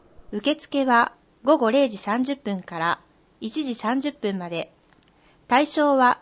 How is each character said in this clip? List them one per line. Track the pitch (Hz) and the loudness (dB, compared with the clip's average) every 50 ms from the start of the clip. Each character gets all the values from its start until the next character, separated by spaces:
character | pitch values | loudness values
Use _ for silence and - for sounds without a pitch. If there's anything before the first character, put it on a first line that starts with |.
| _ _ _ - - - | _ _ _ -20 -16 -12
受 | - 208 208 277 294 | -10 -6 -2 -2 -2
付 | 302 - - - 277 269 | -2 -4 -6 -4 -2 2
は | 262 240 233 233 - - _ _ _ _ _ - | 4 4 4 2 2 -2 _ _ _ _ _ 0
午 | - 302 220 | 2 2 2
後 | 240 220 220 | 2 2 4
零 | 277 285 254 | 4 2 2
時 | 214 190 | 0 -4
三 | - - 208 240 254 | -6 -4 -2 -2 -2
十 | 262 277 | -2 -4
分 | 269 - 208 202 185 180 | -6 -6 -6 -6 -6 -8
か | - 190 170 | -8 -6 -4
ら | 165 170 180 - _ _ _ _ _ _ _ - | -2 -2 -2 -4 _ _ _ _ _ _ _ -12
一 | - 220 - 302 302 | -10 -8 -6 -6 -4
時 | 262 233 | -4 -6
三 | - - 214 247 269 | -4 -4 -2 -2 -2
十 | 269 294 277 | -2 -4 -4
分 | - - 208 196 190 | -4 -4 -4 -4 -4
ま | 180 170 | -6 -6
で。 | 170 165 - - _ _ _ _ _ _ _ _ _ _ _ _ _ _ _ - | -6 -6 -8 -8 _ _ _ _ _ _ _ _ _ _ _ _ _ _ _ 2
対 | 240 254 302 | 2 2 2
象 | 294 - 311 294 294 277 | 2 0 0 2 2 4
は | 262 254 247 247 - | 4 4 4 2 0